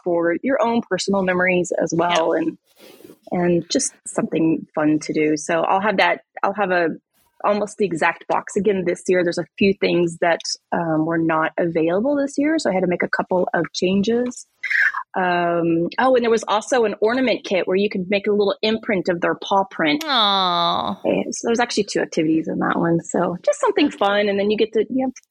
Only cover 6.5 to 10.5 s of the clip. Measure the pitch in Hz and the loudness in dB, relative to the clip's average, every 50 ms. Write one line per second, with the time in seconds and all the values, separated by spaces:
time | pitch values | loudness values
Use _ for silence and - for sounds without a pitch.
6.5 | 202 208 202 185 185 175 170 156 - - _ _ _ _ _ _ _ - - 208 | 0 0 0 0 2 2 2 0 -2 -6 _ _ _ _ _ _ _ -4 -2 0
7.5 | 208 208 208 202 - - 208 170 170 151 180 170 - - - - 165 - - - | 0 0 -2 -4 -2 -2 -2 -2 0 0 0 0 -2 -2 -4 -4 -4 -4 -4 -4
8.5 | - 208 185 214 190 190 170 170 180 - - 196 180 180 170 175 170 180 165 _ | -4 -2 0 0 0 0 0 -2 -2 -2 0 0 2 2 2 0 -2 -4 -6 _
9.5 | - - 202 196 196 - 190 180 170 175 175 170 170 - 175 170 165 - - - | -2 2 2 2 2 2 0 0 2 2 0 0 0 0 0 0 0 0 -2 -8